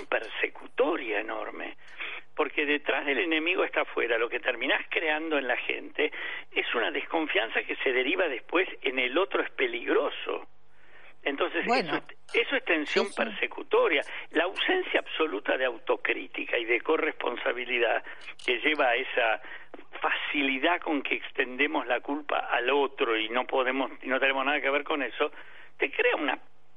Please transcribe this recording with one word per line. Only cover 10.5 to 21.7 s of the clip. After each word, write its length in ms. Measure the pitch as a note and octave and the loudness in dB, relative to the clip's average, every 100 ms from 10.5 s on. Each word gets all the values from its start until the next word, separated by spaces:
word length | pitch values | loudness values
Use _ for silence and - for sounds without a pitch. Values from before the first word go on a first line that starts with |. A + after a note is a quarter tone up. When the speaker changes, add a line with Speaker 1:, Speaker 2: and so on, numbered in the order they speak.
| - - - - - - - | -14 -14 -14 -14 -14 -14 -6
Speaker 1:
Entonces, 440 | C#3+ C#3 E3+ E3 F#3 | -4 0 0 0 2
Speaker 2:
Bueno. 300 | A#3+ E3+ D#3 | 2 2 -2
Speaker 1:
eso 0 | - - - | -4 -14 -2
es, 20 | A3 A#3 | 0 2
eso 100 | C4+ | 0
es 80 | |
tensión 420 | - D#3+ D3 - G3 | 2 0 2 0 0
Speaker 2:
Sí, 60 | |
sí. 40 | - | 0
Speaker 1:
persecutoria. 800 | A3+ G3+ - - - A3 A#3+ C#3 - - - | -2 -2 -4 -4 2 4 6 4 0 -8 -2
La 140 | D3 | 0
ausencia 560 | F3 G3+ - F#4 F4+ - | 2 0 2 2 2 0
absoluta 580 | - - D#3+ G4+ - C3+ | 0 0 0 0 0 2
de 80 | C3 | 0
autocrítica 880 | A2+ - A2+ - A2+ F#2+ - - B2 | 0 0 0 2 -2 -4 -8 -2 -2
y 80 | |
de 160 | A2+ A#2 | 2 2
corresponsabilidad 1200 | - D#3+ D#3+ - - A#2 C3+ A#2+ B2 B2 A2+ A#2 - - - - - | 2 2 0 -2 -4 0 -2 -2 -2 2 4 2 -2 -10 -12 -4 0
que 120 | A#2+ | 2
lleva 260 | C3 D3+ C3 | 2 4 4
a 60 | A#2+ | 2
esa 460 | C3+ B2+ A#2 G#2+ - - - - - - | 0 2 2 2 -4 -12 -12 -14 -12 -4
facilidad 800 | D#3+ - - D3+ C#3 C3 D#3 F3 | -2 0 0 0 2 2 2 2
con 220 | - D3 | 2 -2
que 140 | - A#2 | 0 -4
extendemos 680 | - - B2 B2+ D3 | -2 -2 -2 2 2